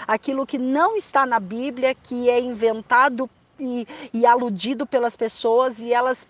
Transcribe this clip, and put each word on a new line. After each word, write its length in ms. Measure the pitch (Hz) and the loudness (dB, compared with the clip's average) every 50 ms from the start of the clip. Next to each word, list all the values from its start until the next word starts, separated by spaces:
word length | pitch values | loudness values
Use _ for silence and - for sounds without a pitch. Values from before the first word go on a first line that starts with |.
| - - | -4 -2
Aquilo 360 | 330 330 - 285 269 269 269 | -2 -2 -2 -4 -4 -4 -4
que 140 | - 294 247 | -4 -4 -4
não 380 | 254 254 269 302 339 427 453 | -2 0 0 2 2 2 0
está 280 | 403 - - - 277 262 | -2 -4 0 0 0 2
na 140 | 254 233 220 | 2 0 -2
Bíblia, 560 | 190 180 220 233 254 294 240 254 254 262 262 | -2 -4 -8 -8 -6 -8 -6 -2 -2 -2 -2
que 340 | _ - - 247 240 247 247 | _ -8 -10 -6 -2 2 2
é 120 | 240 247 | 2 2
inventado 920 | 247 254 233 208 226 226 220 220 - - 247 247 269 285 247 233 262 - _ _ _ _ _ - | 0 -2 -4 0 0 0 0 0 -2 2 4 4 4 4 2 -2 -6 -6 _ _ _ _ _ -10
e, 280 | 269 247 247 240 220 - 302 - 285 240 - | -8 -6 -6 -6 -8 -10 -12 -18 -12 -6 -2
e 100 | 226 240 | 2 6
aludido 640 | 233 240 254 254 240 196 175 - 240 277 226 277 | 6 6 4 2 -2 -4 -4 -4 -4 -4 -4 -4
pelas 300 | - 277 247 240 233 - | -2 -2 0 0 -2 -4
pessoas, 640 | - 233 220 - - - 226 226 247 262 269 226 214 | -4 -6 -6 -4 -2 0 2 4 4 2 2 -2 -6
e 120 | 233 233 | -2 0
elas 320 | 240 240 254 262 254 - - _ | 0 2 2 0 -2 -4 -6 _